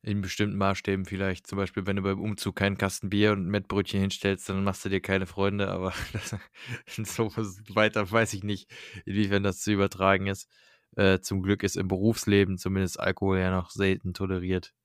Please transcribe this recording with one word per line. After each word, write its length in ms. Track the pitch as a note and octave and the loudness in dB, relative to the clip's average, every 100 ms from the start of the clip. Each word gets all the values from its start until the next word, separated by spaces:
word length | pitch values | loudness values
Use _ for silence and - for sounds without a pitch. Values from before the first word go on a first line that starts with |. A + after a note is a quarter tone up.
In 180 | - G2+ | -2 -2
bestimmten 340 | F#2+ - G#2 G2 | -2 -2 -2 2
Maßstäben 480 | G2 F#2+ - G2 F2+ | 0 0 -2 -2 -2
vielleicht. 400 | F#2+ F#2+ F2+ - | -4 -2 -4 -6
Zum 120 | G2+ | -4
Beispiel, 280 | F#2+ - F#2+ | -2 -2 -2
wenn 100 | G2 | 0
du 60 | |
beim 180 | F#2+ F#2+ | 0 -2
Umzug 360 | G#2 G#2 G#2 - | -4 -4 -6 0
keinen 220 | G2 G2 | 0 0
Kasten 320 | G2 - G2 | -2 -2 -2
Bier 220 | G2+ G#2 | 4 4
und 140 | G2+ F2+ | 4 0
ein 40 | |
Mettbrötchen 500 | G2+ G2+ G2+ G2 G2+ | -2 0 -2 0 0
hinstellst, 480 | G2 - G2 F#2+ - | 0 0 -2 -2 -4
dann 160 | G2 | -2
machst 200 | G2 F#2+ | -2 -2
du 40 | G2 | -2
dir 120 | F#2+ | -2
keine 260 | - G2 F#2 | 0 -2 -2
Freunde, 420 | - G2 G2+ F#2+ | -2 0 0 -2
aber 220 | F#2 F#2 - | -2 -4 -4
<laughs> 100 | - | -8
das, 1000 | G#2 - G2+ - - - A#2+ - - G#2+ - | -8 -8 -10 -12 -20 -10 -10 -10 -10 -8 -2
so 120 | A2 - G#2+ F#2+ G#2+ | -2 -2 -6 -8 -4
weiter 360 | G2+ G#2+ A2 G2 | 2 2 2 2
weiß 240 | A2+ A2 | 2 2
ich 100 | G2+ | -2
nicht, 260 | G2+ G2 - - - F#2+ - | -4 -6 -8 -20 -18 -12 -2
inwiefern 360 | G2 G2+ G2+ | 0 4 4
das 180 | G2 F#2 | 2 -2
zu 120 | - | 0
übertragen 540 | G2+ G2 - F#2+ G2 G2 | 2 2 2 4 4 2
ist. 200 | G2 - _ _ _ _ - | -4 -8 _ _ _ _ 2
Äh, 240 | F#2+ F#2 | 4 4
zum 220 | - G2 | 0 -2
Glück 200 | F#2 G2+ | 2 2
ist 120 | G2+ - | 0 -2
im 120 | F#2+ | -2
Berufsleben 680 | F#2+ G#2 A2 - G2+ G2 F#2 | 2 2 2 4 4 4 0
zumindest 420 | F#2+ F#2+ F#2+ - | 0 0 0 0
Alkohol 380 | - F#2 G2 F#2+ | -2 0 2 2
ja 100 | F#2 | 2
noch 200 | F#2 F2 | 0 -2
selten 440 | - G2 F#2+ F#2 | 0 2 2 -2
toleriert. 600 | F2 G2 F#2 F2+ F2+ - _ | -4 -2 -2 0 -2 -2 _